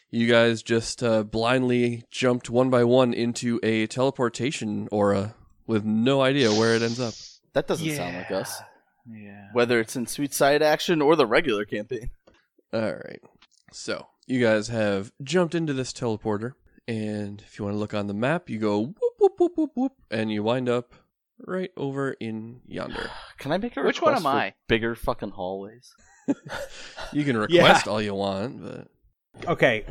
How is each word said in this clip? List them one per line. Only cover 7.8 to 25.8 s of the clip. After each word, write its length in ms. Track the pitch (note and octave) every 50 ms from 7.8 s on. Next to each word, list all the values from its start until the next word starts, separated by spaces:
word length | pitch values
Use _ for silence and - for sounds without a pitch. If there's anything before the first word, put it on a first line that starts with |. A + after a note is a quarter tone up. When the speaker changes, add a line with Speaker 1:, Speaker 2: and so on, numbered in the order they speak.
| D#3+ D#3+
Speaker 2:
sound 260 | D3+ C#3+ F2+ F2 F2
like 140 | F2+ F2+ -
us. 300 | F#2+ F#2+ B2 - - - - - - _ _ _ _ _ _
Speaker 3:
Yeah. 100 | A#2 A2 G#2+
Yeah. 260 | G#2 G2+ G2+ G2+ G2+ G2+
Speaker 2:
Whether 280 | G#2+ A#2+ A#2+ A#2 B2 A#2
it's 160 | A2 - -
in 100 | C3 A#2
Sweet 280 | - - - C#3+ C3+ -
Side 280 | - D3+ C#3 D3 D3
Action 380 | D3+ D3+ D3+ D3+ - - F3 D#3
or 160 | D3+ D3+ E3
the 100 | D#3 C3
regular 380 | G#2 A#2 D#3+ F3 C3 G#2+ G2+ G#2
campaign. 460 | - - G#2 G#2 - B2+ G#2+ A#2 - - - _ _ _ _ _ _ _ _ _ _
Speaker 1:
All 80 | - A2+
right. 400 | A2 G2+ C#2+ - - - - - - - _ _ _ _ _ _ _ _
So 340 | - - - A#2 G2 D#2+ - - _ _ _
you 160 | - B2+ B2+
guys 260 | A#2+ A2 A2 G#2+ G#2 A#2
have 420 | A#2+ A2+ G#2+ G#2 G2+ F#2+ G2 A#2 - -
jumped 320 | C#3 C3 D#3 F#3 F3 D#3 F3+
into 180 | E3+ E3 D3+
this 200 | C#3 C3 B2+ -
teleporter, 600 | - - B2+ A#2 G#2+ G2+ - A2 G#2 G2+ A2 B2+ - _ _ _ _ _ _
and 540 | - A2+ A2 G#2+ G#2 G#2 G#2 G#2 G2+ G2+ G#2 -
if 120 | - - -
you 60 | G#2+
wanna 140 | G2+ G#2 G#2
look 160 | G#2+ G#2 G#2+
on 140 | G#2 G2+ G2+
the 60 | G2+
map, 360 | G#2 A#2+ C3+ D#3+ F3 - -
you 80 | A#2 G#2+
go 220 | G#2+ G#2+ G#2 G#2
whoop, 340 | A2 C#3 G#3 - B4 A#4+ - -
whoop, 140 | G#4 F#4+ F#4+ -
whoop, 140 | F4 F4 F4
whoop, 140 | E4 D#4 C#4+ -
whoop, 180 | A#3+ C4 C#4 - _ _ -
and 200 | - A2 A2 A2
you 120 | G#2+ G#2
wind 260 | G#2 A2 B2 C3 B2+ B2
up 260 | A#2+ B2 - _ - - _ _ _ _ _ _ _ - -
right 240 | - F3+ F#3 F#3 - -
over 360 | - C#3+ C#3 C3+ C#3 C#3 C3+
in 480 | - - A2+ A2+ A2 A2 A2 A#2 B2 B2 -
yonder. 440 | - - - - - - - - - - - -
Speaker 2:
<sighs> 140 | - - -
Can 120 | - C3+
I 60 | D#3+ F#3+
make 180 | A3 A#3+ -
a 60 | C#4+
Speaker 3:
Which 180 | C#4 - - -
one 140 | F4 D4+ -
Speaker 2:
request 120 | A#3 E3+
Speaker 3:
am 60 | C#3
Speaker 2:
for 60 | C3+ C#3+
Speaker 3:
I? 160 | G#2+ F#2+ - _ _ -
Speaker 2:
bigger 260 | A#2 A2 A2+ A#2 A#2
fucking 360 | - - - A#2+ - A#2+ G#2
hallways? 640 | G2 G2 F#2 F2+ G2 G2 G2 G#2 A2+ B2